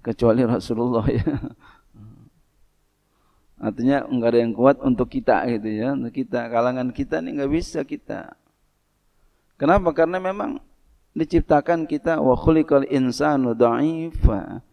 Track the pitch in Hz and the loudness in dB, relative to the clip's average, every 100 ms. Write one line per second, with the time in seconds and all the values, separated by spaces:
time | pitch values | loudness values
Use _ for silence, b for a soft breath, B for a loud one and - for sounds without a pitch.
0 | 120 107 117 113 120 117 - 113 123 117 | -6 2 2 4 2 0 -2 -2 0 0
1 | 104 117 156 143 - - b b _ 113 | 0 0 -2 -4 -8 -14 b b _ -20
2 | 104 - 110 _ _ _ _ _ _ _ | -20 -20 -20 _ _ _ _ _ _ _
3 | _ _ _ _ _ _ 110 107 123 139 | _ _ _ _ _ _ -8 -2 0 0
4 | - 127 117 117 117 107 131 139 135 120 | 0 0 2 2 2 4 4 4 0 0
5 | 123 135 120 101 117 117 107 107 123 139 | 0 -2 0 2 0 -4 -4 -4 -4 -4
6 | 120 135 123 123 117 117 120 127 127 117 | -6 -6 -4 -6 -2 0 0 -2 -6 -6
7 | 135 165 175 151 139 160 - 160 139 147 | -4 -4 -4 -6 -2 -2 -4 -8 -8 -12
8 | - 95 - - _ _ _ _ _ _ | -10 -12 -12 -20 _ _ _ _ _ _
9 | _ _ _ _ _ _ 143 196 175 147 | _ _ _ _ _ _ 2 2 2 0
10 | 165 185 185 202 226 277 - _ _ _ | -2 -2 -6 -6 -8 -10 -16 _ _ _
11 | _ - 156 165 - 147 151 170 160 143 | _ -6 0 0 2 2 2 -2 -2 -4
12 | 170 160 139 123 160 160 156 143 135 139 | -2 0 2 4 4 2 4 2 2 0
13 | 127 123 147 143 123 113 120 117 151 165 | 0 0 0 2 0 4 2 4 0 -2
14 | 165 - - 104 - 95 _ | -6 2 2 2 -6 -14 _